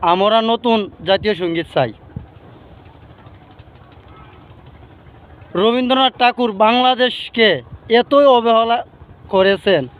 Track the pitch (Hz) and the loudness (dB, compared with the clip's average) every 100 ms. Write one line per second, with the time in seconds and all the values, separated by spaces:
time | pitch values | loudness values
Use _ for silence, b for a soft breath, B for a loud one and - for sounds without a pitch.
0 | 175 180 202 220 226 233 240 226 196 - | 0 0 2 0 0 -2 0 -2 -4 -12
1 | 160 190 214 190 175 165 160 - 127 104 | -2 -2 -2 -4 -4 -6 -4 -4 -4 -6
2 | - - - - - - - - - - | -18 -18 -18 -20 -20 -20 -20 -20 -20 -20
3 | - - - - - - - - - - | -20 -20 -20 -20 -20 -20 -20 -20 -20 -20
4 | - - - - - - - - - - | -20 -20 -20 -20 -20 -20 -20 -20 -20 -20
5 | - - - - - 170 208 240 254 262 | -20 -20 -20 -20 -10 -2 0 0 -2 0
6 | 262 - 247 240 240 196 214 247 254 247 | 0 0 -2 0 -4 0 2 2 0 0
7 | 247 - - - 220 151 120 - - 226 | -2 -4 -12 0 0 0 -6 -20 -2 0
8 | - 277 285 247 233 226 226 233 - _ | 2 4 4 4 2 0 0 -2 -6 _
9 | - - - 190 190 196 - 175 127 - | -20 -20 -6 0 0 0 0 0 -2 -12